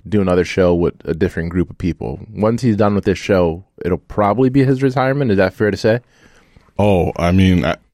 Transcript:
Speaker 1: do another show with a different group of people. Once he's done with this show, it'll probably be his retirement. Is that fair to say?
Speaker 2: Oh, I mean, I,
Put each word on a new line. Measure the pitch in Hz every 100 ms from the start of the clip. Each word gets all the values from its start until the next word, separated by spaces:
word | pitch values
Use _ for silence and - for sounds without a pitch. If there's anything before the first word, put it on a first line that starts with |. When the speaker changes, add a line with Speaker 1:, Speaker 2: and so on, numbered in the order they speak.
| -
Speaker 1:
do | 104
another | 95 90
show | 85 - 90
with | 87 85 - -
a |
different | 82 90 - 85
group | 90 85
of | -
people. | 87 78 55 71 -
Once | 98 107 117
he's | 120 104
done | 104
with | 101
this | 101 90
show, | - 98 85 82 - - 87
it'll | 87
probably | - - 101 107 131
be | 139
his | 131 131
retirement. | 135 127 131 139 131
Is | 98
that | 92
fair | - 107
to | 95
say? | 113 120 _ _ _ _ _ _ _ -
Speaker 2:
Oh, | 104 92 80 -
I | 87
mean, | 95 95 90
I, | 67 - _